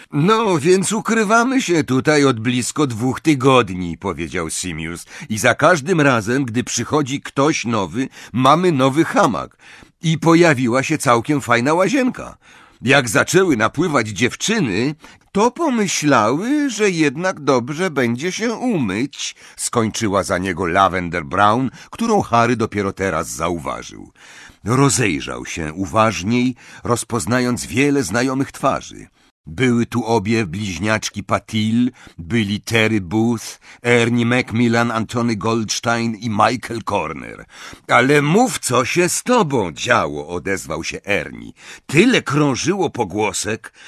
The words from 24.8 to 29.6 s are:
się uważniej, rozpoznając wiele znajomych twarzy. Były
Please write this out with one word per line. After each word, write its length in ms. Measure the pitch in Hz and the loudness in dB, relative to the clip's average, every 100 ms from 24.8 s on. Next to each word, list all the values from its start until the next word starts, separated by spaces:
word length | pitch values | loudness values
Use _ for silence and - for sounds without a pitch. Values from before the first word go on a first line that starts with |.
| 139 123 117 71 64 62 65 | 2 2 0 -2 -4 -10 -10
się 280 | - 78 | -8 -8
uważniej, 840 | 80 95 110 110 85 92 120 123 120 - - | -6 -2 2 2 0 -2 0 0 -4 -12 -12
rozpoznając 840 | - 117 - 117 - 123 123 120 - | -4 -2 -2 -6 -2 0 0 -2 -4
wiele 380 | 123 143 139 | 0 2 2
znajomych 480 | 104 110 131 135 139 | 0 -2 -2 -2 -4
twarzy. 560 | - 143 80 - 50 52 _ _ _ - | -2 -2 -2 -6 -18 -20 _ _ _ -18
Były 400 | 82 | -2